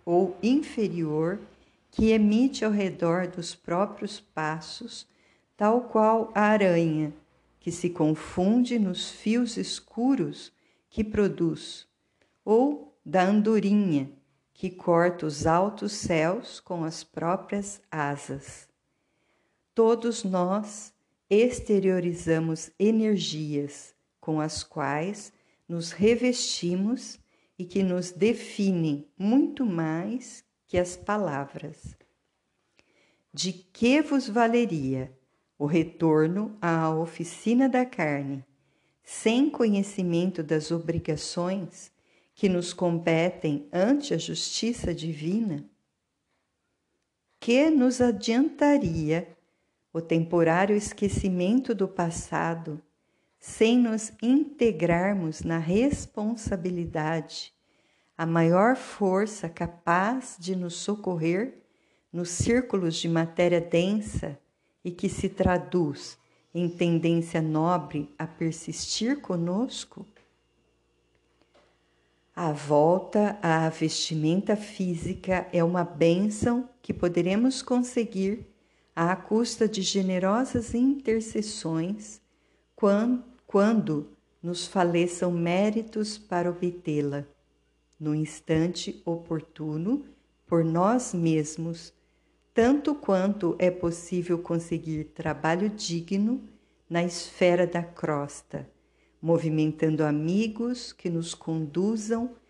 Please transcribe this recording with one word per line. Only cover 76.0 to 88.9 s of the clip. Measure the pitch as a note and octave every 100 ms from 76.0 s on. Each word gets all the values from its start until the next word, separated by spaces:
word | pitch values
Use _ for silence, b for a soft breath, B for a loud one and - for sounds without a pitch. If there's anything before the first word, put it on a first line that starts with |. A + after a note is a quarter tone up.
| E3+ F3 G#3 G#3 B3 A#3+ B3 _
que | -
poderemos | - F3 F3 F3+ G3+ B3+ C4
conseguir | - B3 B3 A#3+ G#3+ F#3+ F#3+ A3 - b b b b E3
à | E3+ F#3
custa | - A3 A#3+ - A3
de | G3+
generosas | F#3 G3 F#3+ F#3 F#3+ A3 C4 B3 G#3+
intercessões | A#3 C4 C#4 - A3+ A3 G#3+ G#3+ - E3 D#3+ F3 G#3+ - - _ _ _ _ _ -
quan-, | G3+ G3+ A#3+ B3 - - -
quando | G3 G#3 A3 D#3 D3+ D3+ - _ _
nos | E3+ F3 -
faleçam | G3 F3 F3 F3 - F3+
méritos | E3+ E3+ F#3 G#3 A3 A3 G#3+ G#3+ -
para | - F3 F3
obtê-la, | F3 F3+ F3 D#3+ D3 C#3+ C#3+ C#3+ _ _ _ _ _ _ -
no | D3+ D3+
instante | D3+ - - D#3+ E3+ F3 -